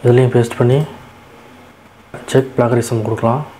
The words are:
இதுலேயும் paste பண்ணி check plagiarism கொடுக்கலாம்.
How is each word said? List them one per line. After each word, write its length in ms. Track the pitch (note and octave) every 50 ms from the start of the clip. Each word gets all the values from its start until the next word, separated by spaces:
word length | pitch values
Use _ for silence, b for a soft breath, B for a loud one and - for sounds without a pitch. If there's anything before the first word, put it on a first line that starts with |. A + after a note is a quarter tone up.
| -
இதுலேயும் 300 | B2 A#2+ B2+ C3 A#2+ -
paste 240 | B2 A#2 - - -
பண்ணி 180 | B2 A#2+ C3 C#3+ D#3 - - - - - - - - - - - - - - - - - - _ - - _ - _ _ - - - - -
check 200 | C3 - - -
plagiarism 480 | - A#2+ A#2 B2 A#2+ A2+ - A#2+ A2+ G#2+
கொடுக்கலாம். 340 | A2 A2+ - - A#2 A#2+ D3 D3 - -